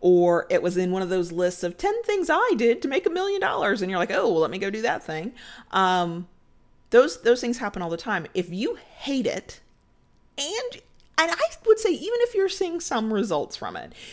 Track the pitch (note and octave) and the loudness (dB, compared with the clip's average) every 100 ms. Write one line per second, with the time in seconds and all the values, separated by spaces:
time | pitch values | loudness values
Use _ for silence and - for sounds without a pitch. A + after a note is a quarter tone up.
0 | F3+ F3 F3 E3+ - F#3 F3 F#3 F3+ F#3+ | 4 6 6 4 2 0 2 0 0 0
1 | F3+ F#3 E3+ E3 F3+ F3 F3 F3 G4+ A4+ | 0 -2 -2 0 0 0 -6 -2 -2 -2
2 | A4+ G4+ E4 D#4+ A#4+ B3+ A#3 A#3+ C4+ F#4+ | 0 0 2 2 2 4 4 2 0 -2
3 | F#4+ F4 G4 G4+ - - G3+ G#3 F#3 F#3 | -2 -2 -2 -2 -2 0 0 0 -2 -2
4 | F3 B3+ B3 E3 D#3 F#3+ G3 A3 A3 - | 0 0 2 2 0 -2 -6 -2 -2 -4
5 | - D#3 G3+ - - - - F#3+ F#3 F#3 | -6 -8 -8 -12 -18 -20 -4 2 2 2
6 | F3 E3+ F3 _ _ _ _ _ _ A#3 | 0 -4 -12 _ _ _ _ _ _ 6
7 | C#4+ - A#3 B3 A#3+ A#3+ G#3+ F#3+ E3+ E3 | 6 4 2 2 0 -4 -6 -6 -6 -6
8 | A#3+ F#3 - F#3 E3+ F3+ D4 - - - | -4 -6 -4 -6 -4 -4 -4 -6 -12 -10
9 | - C4+ A3+ - - - _ _ _ _ | -4 -2 -2 -4 -8 -18 _ _ _ _
10 | _ _ _ - C#4+ A4 B4 - - - | _ _ _ -10 -8 -6 -8 -12 -20 -20
11 | - - E4 E4+ E5 - A4+ A4 G#4 C#4 | -4 0 0 0 -2 0 2 4 2 -2
12 | F#4+ A#4+ A#4+ G4+ F#4+ - F#4 E4+ - A#3+ | -2 0 0 0 0 0 -4 -4 -4 -2
13 | A3 G#3+ G3+ D3 A2 - F#2 F2+ - - | 0 0 0 -2 -4 -8 -10 -10 -12 -16
14 | - | -20